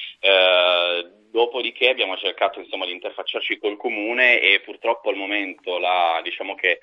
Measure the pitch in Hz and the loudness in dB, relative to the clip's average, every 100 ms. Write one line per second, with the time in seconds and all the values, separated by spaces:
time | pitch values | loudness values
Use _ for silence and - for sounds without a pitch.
0 | - - 95 95 92 90 90 87 87 87 | -16 -2 2 4 6 6 4 2 2 -2
1 | 87 101 _ 117 120 127 117 - 123 123 | -6 _ _ 0 0 -2 -8 0 0 2
2 | 95 92 98 - 98 101 92 98 90 87 | -4 -4 -6 -2 -2 -2 -10 -8 -8 -8
3 | - - - 110 - 104 107 107 120 107 | -10 -10 -8 -6 -6 -4 -4 -4 -6 -4
4 | 110 123 123 120 95 98 - 101 113 117 | -4 2 4 4 4 2 0 -6 -4 -2
5 | 104 98 98 104 92 - 92 90 90 90 | -2 -4 -4 -4 -6 -8 -8 -2 0 2
6 | 85 82 85 - 95 95 90 85 | 2 0 -4 -8 -10 -2 0 0